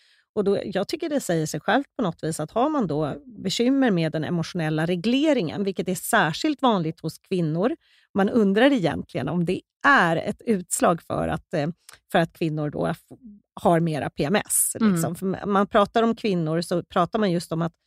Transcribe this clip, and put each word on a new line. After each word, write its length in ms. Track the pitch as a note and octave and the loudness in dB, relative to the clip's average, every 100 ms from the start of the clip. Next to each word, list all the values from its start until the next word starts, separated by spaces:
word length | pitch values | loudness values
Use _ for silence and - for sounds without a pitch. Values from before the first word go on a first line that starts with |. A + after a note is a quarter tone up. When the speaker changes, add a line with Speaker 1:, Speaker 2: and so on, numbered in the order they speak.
| _ _ _ | _ _ _
Speaker 1:
Och 100 | G#3+ | -2
då, 140 | G3 G3 | 0 0
jag 240 | - F#3+ G3+ | -2 -4 -4
tycker 200 | E4 E4+ | -6 -2
det 120 | C#4+ | -4
säger 260 | - E3 D#3 | 0 -2 -2
sig 140 | D#3 | -4
självt 260 | - B3+ C#4+ - | 0 0 0 -4
på 60 | |
något 200 | G3 - | -4 -4
vis 160 | D#3 D#3+ | -6 -6
att 100 | D#3 | -4
har 180 | A3 C#4+ | 0 0
man 180 | D4+ F#3 | 0 -2
då 280 | D3 D3+ C#4+ C4 G#3+ | -2 -4 -6 -12 -10
bekymmer 460 | F#3+ - A#3+ C#4 B3+ | -6 0 2 2 2
med 220 | F3 D#3+ | 2 0
den 120 | D#3+ | -2
emotionella 640 | C3 E3+ D#3+ F3+ D#3 D#3 E3 | -4 -4 -4 -4 -2 -2 -2
regleringen, 800 | F3+ G#3+ C4+ D#4 C4 E3 C3+ | -2 0 2 2 2 0 -4
vilket 240 | G3 F#3+ F#3 | -4 -4 -4
är 60 | |
särskilt 680 | F3+ - A3 D#3+ D#3 D#4 C#4+ | -4 0 2 2 0 -2 0
vanligt 380 | B3+ G3+ D#3 D#3+ | 2 2 -2 -6
hos 180 | D#3+ - | -10 -10
kvinnor, 580 | - F#3 D#3+ E3 A3 E4 _ _ _ | -6 -2 0 0 -2 -4 _ _ _
man 140 | G3+ G3 | 0 2
undrar 440 | A#3+ G3 G3+ C#4 | 4 4 4 4
egentligen 560 | C4+ E3 - - D3+ C3+ | 4 0 -2 -8 -6 -4
om 160 | F3 | -2
det 160 | E3+ G3 _ _ C4+ | -2 -4 _ _ 4
är 300 | C4+ F3 E3 | 4 4 2
ett 260 | - - - | -2 -6 -2
utslag 560 | G3+ - - A3 E3 | -2 -2 0 2 2
för 260 | - - E3 | -2 -4 -2
att, 260 | D#3 - | -4 -4
eh, 140 | E3 D3 - - - _ | -4 -4 -6 -16 -20 _
för 60 | F#3+ | 0
att 140 | E3 | 0
kvinnor 380 | - E3 D3+ D3 | -2 -4 -2 -4
då 160 | C#3+ E3+ | -4 -4
f-, 120 | E3 _ - B3 G#3 _ - | -4 _ -20 -20 -20 _ -2
har 200 | G3+ E3+ | 2 4
mera 300 | E3 D3+ - | 2 -2 -6
P 140 | - | -4
M 120 | C#3+ G3 | 0 0
S, 400 | - - - - | 0 -2 -2 0
Speaker 2:
Mm. 120 | A3 | 2
Speaker 1:
liksom. 220 | F3 D3+ | 2 -2
För 120 | F3 F#3+ | -4 -6
ma-, 200 | - - | -4 0
man 200 | G3 G3+ | 0 2
pratar 360 | A3 G3+ A#3 | 2 2 2
om 140 | A3+ A3+ | 0 0
kvinnor 440 | A3 F3+ D#3 D#3+ | -2 0 0 -2
så 220 | E3+ F3 | -2 -4
pratar 360 | - F#3+ E3+ A3 | -2 -2 0 0
man 120 | G#3 | 0
just 220 | E3+ - | 0 -2
om 100 | D#3+ | -4
att 100 | E3 _ | -4 _